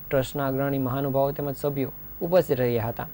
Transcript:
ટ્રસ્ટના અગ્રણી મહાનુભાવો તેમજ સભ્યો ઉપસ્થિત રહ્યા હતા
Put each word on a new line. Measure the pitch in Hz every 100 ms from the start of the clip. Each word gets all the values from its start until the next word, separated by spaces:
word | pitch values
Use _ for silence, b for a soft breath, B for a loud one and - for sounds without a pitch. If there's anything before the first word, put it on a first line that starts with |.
| -
ટ્રસ્ટના | 139 127 147 139
અગ્રણી | 135 139 139
મહાનુભાવો | 127 135 143 131 139
તેમજ | 143 143 135
સભ્યો | 147 139 131 - - -
ઉપસ્થિત | 170 180 156 131
રહ્યા | 123 117 113
હતા | - -